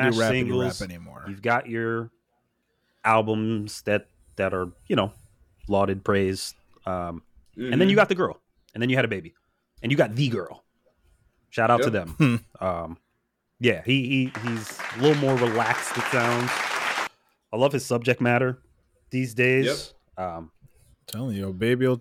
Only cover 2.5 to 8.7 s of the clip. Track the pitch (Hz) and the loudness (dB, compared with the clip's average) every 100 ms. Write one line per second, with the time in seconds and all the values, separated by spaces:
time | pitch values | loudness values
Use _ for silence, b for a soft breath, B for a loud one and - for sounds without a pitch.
2.5 | _ _ _ _ _ 110 113 107 110 110 | _ _ _ _ _ 4 4 4 0 -2
3.5 | 110 104 - - 104 - _ _ - 95 | -4 -6 -8 -2 -2 -2 _ _ -4 -2
4.5 | 92 90 - - 147 101 - - _ _ | -2 -6 -8 -2 0 0 -4 -20 _ _
5.5 | _ 104 98 98 95 - 98 95 95 - | _ 0 2 2 -2 0 0 0 -2 -8
6.5 | - _ _ 95 92 85 85 _ _ _ | -14 _ _ -8 -6 -6 -10 _ _ _
7.5 | - 123 131 190 202 196 185 156 - _ | -10 -2 2 4 4 4 2 -2 -4 _
8.5 | _ _ | _ _